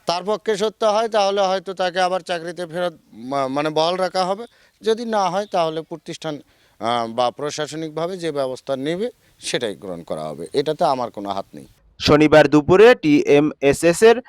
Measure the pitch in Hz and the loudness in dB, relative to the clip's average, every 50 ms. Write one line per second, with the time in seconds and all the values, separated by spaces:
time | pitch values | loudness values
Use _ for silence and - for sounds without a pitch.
0 | _ - 170 180 180 196 214 185 - 220 214 180 208 220 - - 226 214 202 214 | _ -6 -4 -4 -4 -4 -6 -4 -4 -4 -4 -2 -2 -4 -4 -2 0 0 2 0
1 | 233 226 220 214 196 196 196 202 196 185 190 190 175 196 185 170 185 180 165 190 | 0 0 0 0 0 0 0 0 0 0 -2 -4 -6 -8 -6 -4 -4 -4 -2 0
2 | 185 180 185 185 165 - 180 170 160 175 170 165 180 165 151 180 180 175 160 135 | -2 0 -2 -4 -6 -6 -8 -8 -8 -10 -10 -10 -10 -8 -6 -6 -6 -6 -6 -10
3 | _ _ - 104 117 127 139 139 135 131 135 147 147 156 151 156 160 170 180 185 | _ _ -20 -16 -10 -6 -4 -2 -2 -2 -2 -4 -4 -2 0 0 0 0 0 -2
4 | 185 180 - 185 185 175 196 202 233 - _ _ _ _ _ _ 202 220 220 214 | -4 -2 -2 -2 -2 -2 -4 -6 -8 -14 _ _ _ _ _ _ -4 -4 -4 -4
5 | 247 226 220 208 196 175 170 196 214 202 - 180 165 160 156 160 156 - 170 156 | -4 -4 -2 -2 0 0 -2 -4 -4 -4 -2 -2 -2 -2 -4 -6 -10 -10 -12 -14
6 | - - 160 - - 160 147 131 - _ _ _ _ _ _ - 101 117 120 120 | -12 -14 -14 -10 -8 -8 -8 -10 -12 _ _ _ _ _ _ -6 -4 -2 -2 -2
7 | 117 113 113 123 123 120 - - 143 147 139 - 151 131 147 160 160 156 151 156 | -2 -2 -2 -2 -2 -2 -2 -4 -8 -8 -6 -6 -8 -8 -8 -10 -10 -10 -8 -6
8 | 165 175 196 180 170 160 143 143 135 131 127 - - - 135 131 135 151 170 180 | -6 -6 -6 -6 -6 -6 -4 -4 -4 -4 -6 -8 -8 -6 -6 -4 -4 -4 -4 -4
9 | 220 247 - _ _ _ _ _ - - - 156 120 107 92 69 90 95 87 85 | -6 -8 -8 _ _ _ _ _ -8 -6 -4 -4 -4 -6 -8 -8 -12 -12 -12 -12
10 | 80 - 87 78 78 78 76 71 82 - - 131 147 151 156 151 180 156 135 127 | -10 -10 -8 -8 -8 -8 -10 -10 -12 -6 -4 -4 -2 -2 -2 -2 0 0 0 -2
11 | 123 110 - 110 101 101 98 98 95 _ - 73 67 - _ _ _ _ _ - | -4 -6 -8 -10 -10 -8 -8 -8 -10 _ -14 -20 -20 -20 _ _ _ _ _ -4
12 | - - 151 147 151 151 151 156 147 143 143 151 143 147 180 190 214 240 247 - | 2 4 4 6 6 6 8 6 6 6 4 2 4 6 6 8 8 8 8 6
13 | - 151 147 147 - - 143 143 151 151 - - - 139 139 - - 170 170 - | 4 2 2 4 4 4 4 4 4 2 0 0 2 2 2 2 2 0 2 6
14 | 220 226 233 247 - | 6 6 6 4 0